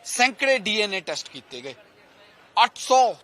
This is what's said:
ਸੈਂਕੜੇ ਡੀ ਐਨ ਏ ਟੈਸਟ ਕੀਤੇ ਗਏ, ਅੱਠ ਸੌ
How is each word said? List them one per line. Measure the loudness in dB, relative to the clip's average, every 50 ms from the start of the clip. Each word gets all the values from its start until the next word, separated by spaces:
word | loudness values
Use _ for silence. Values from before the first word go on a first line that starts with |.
| _
ਸੈਂਕੜੇ | -10 -2 0 0 0 0 -2 0 0 2 2
ਡੀ | 0 -2 -2 -2
ਐਨ | -2 -2 -4
ਏ | -6
ਟੈਸਟ | -6 -6 -10 -10 -10 -14
ਕੀਤੇ | -16 -18 -18 _ -16 -14
ਗਏ, | -14 -14 -16 -16 -20 _ _ _ -20 _ _ -20 -20 -20 _ _ -20 _ _ 2 2
ਅੱਠ | 2 _ -6
ਸੌ | -2 2 4 4 4 4 0 -6